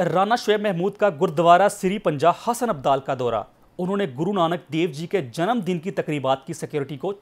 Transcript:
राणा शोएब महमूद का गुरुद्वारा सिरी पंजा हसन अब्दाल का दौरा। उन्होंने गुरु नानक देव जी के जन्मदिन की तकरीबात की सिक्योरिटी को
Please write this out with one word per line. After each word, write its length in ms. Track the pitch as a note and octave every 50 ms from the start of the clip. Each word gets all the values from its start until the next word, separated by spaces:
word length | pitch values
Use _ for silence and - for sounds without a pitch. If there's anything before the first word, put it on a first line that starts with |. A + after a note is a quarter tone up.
राणा 360 | F3+ D#3 D#3 F3+ G3 G#3 A#3
शोएब 260 | A#3+ - G#3+ G#3 G#3+ G#3
महमूद 340 | G#3+ F#3 E3 F3 G3+ G3+
का 140 | - G#3+ G3+ D#3+
गुरुद्वारा 560 | C3+ F3+ F#3 D3+ D#3+ E3 E3+ F3 F3 G3 G3+
सिरी 280 | - - - F#3 G3 G#3+
पंजा 340 | - F3+ D3+ C#3 D#3 E3+ F3 -
हसन 300 | - A3+ A#3+ - B3+ A3+
अब्दाल 320 | F#3 C#3 B2 D3 C3+ C3+
का 140 | - - C#3
दौरा। 300 | B2 B2+ A#2+ A2+ G#2+ G2 - _ _ _ _ _ -
उन्होंने 280 | F3+ F3+ G3+ G3+ G3+ D3+
गुरु 240 | B2 C3 E3+ F#3+ G#3
नानक 340 | F#3+ E3 D#3+ F3+ D#3+ - -
देव 200 | C#3 D#3 F3 F3
जी 160 | C#3+ D3 E3+
के 160 | E3+ - F#3+ C#3+ A#2+
जन्मदिन 480 | A2+ D#3+ E3+ G#3 B3 A#3+ F3 F3 F3+ E3
की 120 | D3 F#3+ -
तकरीबात 520 | - D#3+ - D3+ D3 B2+ C3 C3+ - -
की 80 | - E3
सिक्योरिटी 420 | - E3 - - C3+ - B2 D3+
को 160 | C3 - F#3 G3+ G3+